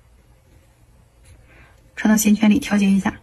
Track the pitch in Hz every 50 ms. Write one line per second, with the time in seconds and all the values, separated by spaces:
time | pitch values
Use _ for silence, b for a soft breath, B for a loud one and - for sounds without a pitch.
0 | _ _ _ _ _ _ _ _ _ _ _ _ _ _ _ _ _ _ _ _
1 | _ _ _ _ _ - - _ b b b b b b b b b _ - -
2 | - 214 214 214 - 208 208 - - 214 208 - - - 208 208 202 196 196 196
3 | 185 208 - -